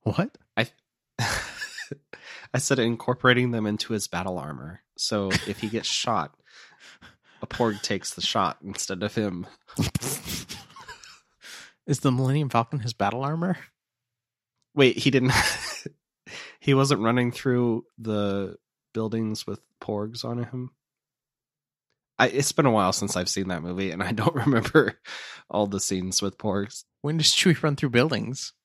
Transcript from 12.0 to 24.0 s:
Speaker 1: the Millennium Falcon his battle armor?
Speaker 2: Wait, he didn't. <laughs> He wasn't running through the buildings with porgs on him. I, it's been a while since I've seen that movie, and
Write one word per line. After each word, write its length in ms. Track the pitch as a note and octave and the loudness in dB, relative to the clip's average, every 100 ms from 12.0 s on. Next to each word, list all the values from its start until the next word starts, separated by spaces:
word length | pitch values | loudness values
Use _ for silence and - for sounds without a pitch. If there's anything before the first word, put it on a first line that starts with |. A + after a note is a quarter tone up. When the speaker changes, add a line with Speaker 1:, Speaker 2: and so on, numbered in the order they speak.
Speaker 1:
the 100 | C#3+ | 2
Millennium 380 | B2+ C3 C#3+ C#3+ | 2 2 2 2
Falcon 300 | A#2+ A#2 D3 | 0 0 -4
his 140 | A#2 | -6
battle 300 | A2+ G2+ A#2 | -2 -2 0
armor? 340 | C3+ D#3+ F3 F3 - _ _ _ _ _ _ _ _ _ _ C#3+ | -4 -2 -2 -4 -6 _ _ _ _ _ _ _ _ _ _ 6
Speaker 2:
Wait, 220 | C3+ - | 6 6
he 120 | C#3 | 4
didn't. 200 | C3+ B2+ - | 4 4 2
<laughs> 40 | - - - - - _ _ _ - - - - | 2 -2 -8 -10 -14 _ _ _ -18 -16 -16 -4
He 120 | - | 4
wasn't 280 | C3+ C3+ C3+ | 6 6 4
running 300 | A2+ B2 A#2+ | 4 4 2
through 540 | A#2+ C3+ B2 A#2+ A2+ - - | 0 0 2 2 0 -4 -12
the 600 | A2+ G#2+ G2+ G2+ F#2+ E2 _ _ _ | -4 0 0 -2 -4 -10 _ _ _
buildings 540 | - A2 A2+ A2 G#2+ - | -4 -2 -2 -2 -4 -8
with 140 | G2+ _ _ | -10 _ _
porgs 420 | - G#2 G#2+ A#2+ A#2+ | -6 -6 -6 -8 -8
on 180 | A#2+ | -6
him. 280 | A#2 B2+ B2+ _ _ _ _ _ _ _ _ _ _ _ _ _ _ - | -6 -8 -10 _ _ _ _ _ _ _ _ _ _ _ _ _ _ 2
I, 80 | A#2+ | 2
it's 240 | A#2+ C#3+ | 2 0
been 140 | - C#3+ | 4 4
a 40 | |
while 200 | A2 F#2 | 6 4
since 240 | - G2 F#2 | 2 -2 -2
I've 140 | F2+ | -2
seen 180 | - F#2 | -2 -4
that 160 | F2 | -4
movie, 260 | E2+ F2+ F#2+ | -4 -4 -4
and 120 | E2+ | -4